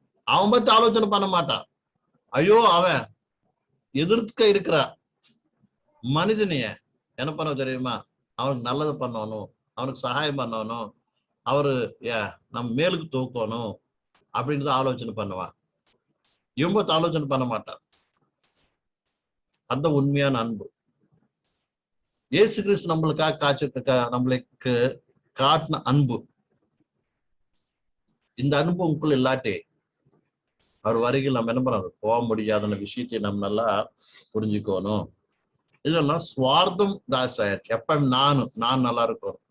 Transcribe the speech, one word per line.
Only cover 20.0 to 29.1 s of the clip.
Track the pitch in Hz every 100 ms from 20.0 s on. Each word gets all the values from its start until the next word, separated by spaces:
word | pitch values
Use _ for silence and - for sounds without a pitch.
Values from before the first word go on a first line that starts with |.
| 139 143 139 123
அன்பு. | 117 104 - _ _ _ _ _ _ _ _ _ _ _ _ _ _ _ _
இயேசு | 165 220 220
கிறிஸ்து | 202 196 170
நம்மளுக்காக | 160 156 156 156 156
காய்ச்சிருக்க, | 143 139 139 127 135
கா-, | 127 120
நம்மளுக்கு | 123 127 127 - - 127 120 127 - _ _ _ -
காட்டின | 135 156 156 156 117
அன்பு. | 143 127 110 - _ _ _ _ _ _ _ _ _ _ _ _ _ _ _ _ _ _ _ _ -
இந்த | 139 147
அன்பு | 170 175
உங்களுக்குள்ள | 165 151 156